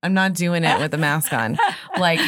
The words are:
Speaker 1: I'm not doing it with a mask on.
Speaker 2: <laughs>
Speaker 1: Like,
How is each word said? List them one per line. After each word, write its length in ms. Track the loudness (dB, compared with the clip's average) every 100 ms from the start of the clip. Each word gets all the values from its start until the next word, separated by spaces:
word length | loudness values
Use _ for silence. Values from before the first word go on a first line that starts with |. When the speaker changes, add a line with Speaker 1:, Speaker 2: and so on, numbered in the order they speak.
Speaker 1:
I'm 100 | 0
not 200 | 2 2
doing 320 | 0 0 2 2
it 120 | 2
with 120 | 0
a 40 | 0
mask 340 | 0 0 0
on. 240 | -2 -2 0
Speaker 2:
<laughs> 40 | -2 -2 -8 0
Speaker 1:
Like, 220 | 0 2